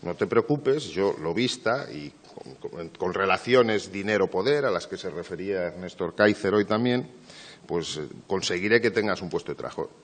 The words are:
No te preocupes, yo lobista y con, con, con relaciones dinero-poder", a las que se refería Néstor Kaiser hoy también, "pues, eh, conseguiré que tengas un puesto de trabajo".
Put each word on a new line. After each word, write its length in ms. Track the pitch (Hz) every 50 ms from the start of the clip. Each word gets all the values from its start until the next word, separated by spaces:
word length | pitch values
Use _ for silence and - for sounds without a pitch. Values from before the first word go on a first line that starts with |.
No 140 | - 85 87
te 100 | - 110
preocupes, 600 | 92 107 120 110 - 147 147 143 135 135 156 139
yo 300 | 101 78 90 98 101 - -
lobista 640 | 78 80 85 98 123 123 - - - 107 117 131 - - -
y 180 | - 76 113 - - - - -
con, 220 | - - - -
con, 340 | - - - - 85 85 82
con 240 | - - - 90 90
relaciones 800 | 98 98 98 95 95 - 123 123 127 123 113 110 101 87 92
dinero-poder", 720 | 92 101 98 104 107 101 95 92 - 92 98 123 147 147 139
a 60 | 127
las 160 | 98 87 - -
que 100 | 98 90
se 140 | - 95
refería 600 | 71 82 85 - 92 80 92 98 101 92 90 87 85 90
Néstor 360 | 90 90 - - 92 85 82
Kaiser 400 | - 107 107 104 - - 98 92
hoy 100 | 104 104
también, 420 | 90 107 110 120 127 123 123 - - - - - - - - - - - - - -
"pues, 300 | 76 87 80 - - 78
eh, 100 | 76 67 - - -
conseguiré 560 | _ 98 95 92 - 95 90 92 104 110 117
que 80 | 110 117
tengas 320 | 92 113 104 104 95 87
un 80 | 98 87
puesto 220 | 80 87 - -
de 60 | 71 65
trabajo". 340 | 62 62 - - 78 - - -